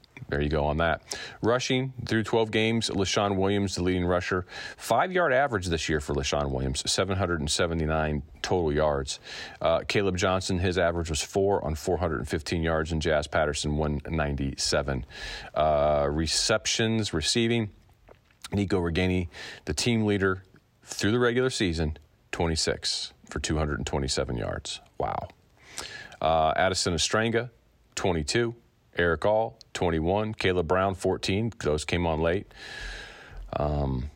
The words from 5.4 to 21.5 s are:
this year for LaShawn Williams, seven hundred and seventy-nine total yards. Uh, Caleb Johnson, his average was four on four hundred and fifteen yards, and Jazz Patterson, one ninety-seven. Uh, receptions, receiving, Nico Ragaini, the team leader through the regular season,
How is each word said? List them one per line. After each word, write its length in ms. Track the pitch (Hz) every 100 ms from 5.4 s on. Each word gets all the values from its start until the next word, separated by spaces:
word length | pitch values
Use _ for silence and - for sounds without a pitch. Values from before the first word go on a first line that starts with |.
| 143 107 90
this 200 | 82 -
year 140 | 78
for 120 | 73
LaShawn 380 | 71 71 76 71
Williams, 380 | 65 67 67 -
seven 260 | - 95 95
hundred 220 | 92 85
and 100 | 76
seventy-nine 720 | - 87 82 78 78 78 73 - -
total 300 | - 92 80
yards. 480 | 73 76 69 69 - - - - -
Uh, 180 | 80 82 -
Caleb 300 | 110 98 90
Johnson, 420 | 95 92 - 92
his 180 | 92 87
average 320 | 85 85 82
was 120 | 76
four 420 | - 101 98 98 76
on 80 |
four 240 | 78 - 85
hundred 220 | 87 67
and 80 | 69
fifteen 340 | 85 - 87
yards, 300 | 82 80 78
and 100 | 80
Jazz 260 | 80 76 76
Patterson, 500 | 87 76 73 73 73
one 240 | 76 73 -
ninety-seven. 960 | 78 73 69 69 64 - 78 69 67 - - - - - -
Uh, 520 | 76 73 73 73 71
receptions, 1000 | 76 80 - - 110 - - 113 113 104
receiving, 560 | 80 - 120 113 117 104 - - _ - - _ _ -
Nico 280 | 101 98 95
Ragaini, 500 | 85 85 92 90 85 - - - -
the 80 |
team 320 | 85 123 113 107
leader 380 | 101 95 92 - - _ _
through 280 | - - 98
the 80 | 120
regular 300 | 123 120
season, 480 | 127